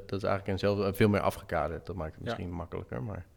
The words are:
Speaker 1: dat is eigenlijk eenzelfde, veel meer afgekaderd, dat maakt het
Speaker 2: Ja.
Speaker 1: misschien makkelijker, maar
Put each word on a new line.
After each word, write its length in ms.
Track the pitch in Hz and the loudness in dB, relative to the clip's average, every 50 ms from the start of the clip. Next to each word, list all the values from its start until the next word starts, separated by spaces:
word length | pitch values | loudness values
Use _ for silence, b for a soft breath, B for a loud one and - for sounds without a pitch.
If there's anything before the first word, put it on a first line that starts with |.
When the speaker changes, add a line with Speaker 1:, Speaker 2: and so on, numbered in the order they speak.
| - - | -2 -4
Speaker 1:
dat 80 | - 98 | -4 0
is 40 | 101 | 2
eigenlijk 240 | 95 98 95 95 | 2 0 0 0
eenzelfde, 460 | 104 95 90 - 101 101 101 98 98 92 | -2 0 2 4 2 4 4 2 2 4
veel 160 | - 113 104 | 6 6 6
meer 120 | 101 87 | 6 6
afgekaderd, 640 | 71 92 - - - - 90 80 76 78 80 76 - | 4 2 0 -2 -4 -2 0 0 0 0 -2 -6 -8
dat 100 | - - | -8 -6
maakt 160 | - - 78 - | -6 -6 -6 -8
het 40 | - | -8
Speaker 2:
Ja. 40 | - | -6
Speaker 1:
misschien 260 | 117 113 - - 87 | -6 -4 -4 -4 -6
makkelijker, 520 | 87 85 85 - 90 90 87 - - 123 127 | -6 -6 -6 -6 -8 -8 -8 -6 -6 -6 -6
maar 220 | 110 95 87 - - - | -6 -6 -8 -10 -14 -16